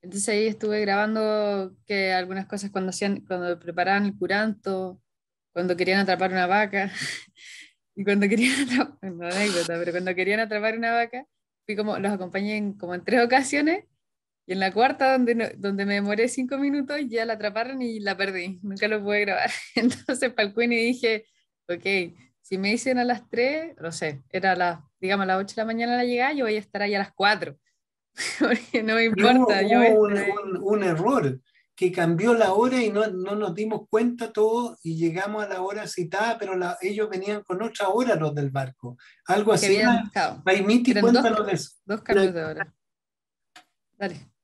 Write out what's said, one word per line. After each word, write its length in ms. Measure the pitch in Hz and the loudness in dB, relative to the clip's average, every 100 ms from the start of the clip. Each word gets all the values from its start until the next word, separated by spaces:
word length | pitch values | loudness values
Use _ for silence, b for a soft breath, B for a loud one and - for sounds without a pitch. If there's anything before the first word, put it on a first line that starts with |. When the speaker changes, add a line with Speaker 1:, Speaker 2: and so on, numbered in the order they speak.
Speaker 1:
Entonces 280 | 185 196 196 | -10 -6 -2
ahí 160 | 208 220 | 0 0
estuve 320 | 208 214 208 | -2 -4 -2
grabando 920 | 208 196 214 220 214 214 208 202 190 190 _ | 0 0 0 0 0 0 0 -2 -6 -10 _
que 260 | 202 190 | -2 0
algunas 320 | 185 185 190 190 | 0 -2 -8 -8
cosas 240 | 202 202 | -8 -6
cuando 200 | 196 185 | -4 -4
hacían, 300 | 180 202 196 | -2 -4 -4
cuando 360 | - 185 175 175 | -4 -6 -4 -6
preparaban 460 | 170 170 180 196 202 | -6 -2 0 2 0
el 120 | 202 | -2
curanto, 840 | 180 196 220 202 - 190 185 185 _ _ _ _ _ | -2 0 -2 -4 -6 -4 -6 -10 _ _ _ _ _
cuando 220 | 175 180 175 | -4 -2 0
querían 240 | 185 190 | 2 2
atrapar 320 | 196 180 185 | 2 2 0
una 140 | 185 180 | 0 2
vaca, 460 | 202 208 196 196 | 2 2 -2 -4
<laughs> 420 | - - - - B B B B B _ - | -6 -8 -10 -14 B B B B B _ -6
y 80 | |
cuando 260 | 196 202 202 | 0 2 4
querían 320 | 214 247 269 269 | 4 2 2 0
atrapar, 420 | 247 302 - 190 | 0 -2 -4 -12
no 140 | 170 175 | -8 -6
anécdota, 520 | 185 208 175 170 170 | -2 0 0 -2 -2
pero 120 | 175 | -2
cuando 240 | 175 185 180 | -2 -4 -2
querían 240 | 185 208 | 0 0
atrapar 380 | 226 208 214 226 | 0 -2 -2 -2
una 160 | 233 | -2
vaca, 320 | 233 233 247 285 _ _ _ - | 0 -2 -6 -14 _ _ _ -10
fui 100 | 208 | -4
como, 220 | 214 - | -4 -2
los 140 | 196 | -2
acompañé 460 | 208 180 185 202 214 | -4 -6 -6 -4 -4
en, 160 | 208 | -6
como 200 | 196 175 180 | -8 -10 -8
en 80 | |
tres 220 | 175 247 240 | 0 2 4
ocasiones, 600 | 254 269 285 302 359 - _ _ _ _ _ - | 2 2 0 0 -2 -6 _ _ _ _ _ -8
y 80 | |
en 60 | 185 | -2
la 100 | 190 | -2
cuarta, 380 | 190 254 294 262 | 2 2 4 2
donde 240 | 262 240 233 | 4 2 2
no, 100 | 220 - | -2 -4
donde 280 | 196 196 202 | -4 -2 -2
me 100 | 202 | 0
demoré 320 | 202 208 240 | 0 0 0
cinco 300 | 247 254 277 | 0 -4 -2
minutos, 400 | 277 285 277 294 269 | 0 -2 -4 -6 -4
ya 160 | 226 226 | -4 -2
la 80 | |
atraparon 480 | 214 208 208 240 269 | -4 -4 -4 -6 -4
y 180 | 247 220 | -6 -4
la 180 | 202 185 | -4 -2
perdí, 420 | 196 190 175 185 | -4 -4 -8 -10
nunca 240 | 202 196 208 | -10 -4 -2
lo 160 | 214 | -2
pude 180 | 202 208 | 0 0
grabar. 280 | 208 185 - - | 0 0 -2 -4
<laughs> 120 | - - | -6 0
Entonces 580 | 233 - - 254 262 | 0 -2 -6 -2 -2
para 140 | 247 208 | 0 -2
el 80 | 202 | 0
Queenie 260 | 240 240 233 | 0 0 0
dije, 400 | 247 233 220 220 _ _ _ - | 0 0 -2 -6 _ _ _ -10
ok, 480 | 175 185 196 170 - b _ | -6 -2 -2 -2 -10 b _
si 160 | - 190 | -8 -4
me 120 | 196 | 0
dicen 260 | 233 262 254 | 0 0 0
a 60 | |
las 260 | 247 262 - | 0 -2 -4
tres, 460 | 226 254 302 330 - | 0 0 0 -8 -10
no 120 | 160 | -10
sé, 320 | 165 156 139 _ | -6 -6 -6 _
era 240 | 185 190 | -2 0
a 20 | 180 | 2
las, 240 | 180 170 - _ | 0 -2 -14 _
digamos, 260 | 185 196 190 | -2 0 0
a 20 | |
las 100 | 190 | 0
ocho 160 | 196 - | -2 -6
de 60 | |
la 40 | 226 | -4
mañana 320 | 226 233 247 | -2 0 0
la 80 | 247 | 0
llegada, 280 | 240 262 | 0 0
yo 120 | 294 233 | 0 -2
voy 100 | 214 | -2
a 40 | |
estar 220 | 208 202 | -4 -4
ahí 140 | 202 202 | -2 -2
a 40 | |
las 120 | 196 | -4
cuatro. 460 | _ 196 208 160 143 _ _ _ _ _ - | _ 2 2 -4 -12 _ _ _ _ _ -10
<laughs> 240 | - - | -8 0
Porque 420 | 277 240 - 240 | 2 0 0 -4
no 140 | 220 220 | 0 2
me 120 | 226 | 2
Speaker 2:
Pero 180 | 196 214 | 6 8
Speaker 1:
importa, 320 | 254 247 196 | 8 6 4
Speaker 2:
hubo, 80 | 196 | 4
Speaker 1:
yo 60 | 240 | 6
voy 100 | 233 | 8
a 40 | |
Speaker 2:
hubo 80 | 214 | 8
un, 120 | 208 202 | 6 2
Speaker 1:
estar 80 | 196 | 0
ahí. 80 | 202 | -2
Speaker 2:
un, 140 | 202 185 | -4 -4
un 200 | 196 214 | 0 2
error, 580 | 190 160 202 269 147 127 _ _ _ - | 2 2 2 2 0 -4 _ _ _ -2
que 160 | 185 | 0
cambió 420 | 180 170 170 220 | 2 2 2 4
la 200 | 233 202 | 4 4
hora 280 | 196 247 254 | 4 4 2
y 60 | 220 | 0
no, 140 | 202 220 | 0 -2
no 280 | 185 190 208 | -2 -4 -4
nos 180 | 208 | -4
dimos 340 | 170 220 214 - | -4 -4 -6 0
cuenta 460 | 214 240 240 220 | 2 2 -2 -6
todos 460 | - 220 226 240 - | 2 2 2 -4 -8
y 140 | 165 160 | -8 -2
llegamos 460 | 165 165 202 214 208 | -2 -2 -4 -4 -6
a 20 | |
la 140 | 185 | -4
hora 240 | 185 208 - | -6 -6 -8
citada, 500 | - 170 190 226 226 | -8 -6 -2 -2 -2
pero 180 | 196 185 | -4 -4
la, 180 | 175 175 | -4 -4
ellos 260 | 185 208 214 | -4 -2 -4
venían 360 | 190 196 208 | -4 -4 -6
con 180 | - 180 | -6 -6
otra 280 | 226 226 202 | -6 -4 0
hora 260 | 208 247 175 | 2 2 2
los 180 | 156 | 0
del 160 | 147 139 | -2 -4
barco. 480 | 135 131 - 123 123 b b - | -4 -6 -10 -16 -16 b b -2
Algo 240 | 190 208 | 0 4
Speaker 1:
Que 40 | 196 | 2
Speaker 2:
así 80 | - | 4
Speaker 1:
habían 220 | 202 220 233 | 4 4 4
Speaker 2:
era. 60 | 233 | 0
Speaker 1:
estado. 340 | 208 160 - | -2 -2 -2
Speaker 2:
Baimiti, 480 | - 202 202 240 240 | 2 2 4 4 4
Speaker 1:
Eran 120 | 208 | 4
dos, 80 | 233 | 6
Speaker 2:
cuéntanos 340 | 240 233 214 202 | 6 4 2 0
de 80 | |
eso. 180 | 185 - _ - | -2 -4 _ -6
Speaker 1:
dos 160 | 214 | -6
cambios 240 | - 196 190 | 2 4 4
Speaker 3:
Lo 60 | |
Speaker 1:
de 100 | 170 | 0
hora. 300 | 156 156 151 _ _ _ _ _ _ _ _ - _ _ _ _ | -6 -8 -10 _ _ _ _ _ _ _ _ -20 _ _ _ _
Dale. 360 | 196 147 - _ | -8 -8 -18 _